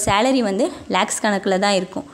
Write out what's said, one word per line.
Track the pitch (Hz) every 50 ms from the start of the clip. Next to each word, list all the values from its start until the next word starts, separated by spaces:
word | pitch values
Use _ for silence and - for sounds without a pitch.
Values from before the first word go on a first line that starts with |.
| -
சேலரி | 240 196 202 226 262 269 269
வந்து | 233 202 190 196 269 370 - - - -
lakhs | 190 180 208 214 - -
கணக்குல | - 214 202 190 190 202 190 185
தான் | 202 202 202
இருக்கும். | 185 180 - - - - -